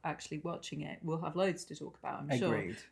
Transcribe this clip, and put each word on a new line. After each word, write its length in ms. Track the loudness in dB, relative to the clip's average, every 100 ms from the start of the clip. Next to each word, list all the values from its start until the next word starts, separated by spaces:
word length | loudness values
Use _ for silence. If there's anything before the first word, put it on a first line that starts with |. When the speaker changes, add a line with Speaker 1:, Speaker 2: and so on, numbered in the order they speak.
Speaker 1:
actually 360 | -4 -4 -4 -4
watching 420 | -2 -4 -4 -6
it, 160 | -4 -4
we'll 200 | -2 0
have 120 | 0
loads 300 | 4 4 2 -4
to 80 |
talk 220 | -8 -10 -6
about, 260 | -4 -2 2
I'm 80 | 4
sure. 160 | 6 4
Speaker 2:
Agreed. 200 | 2 -4 -2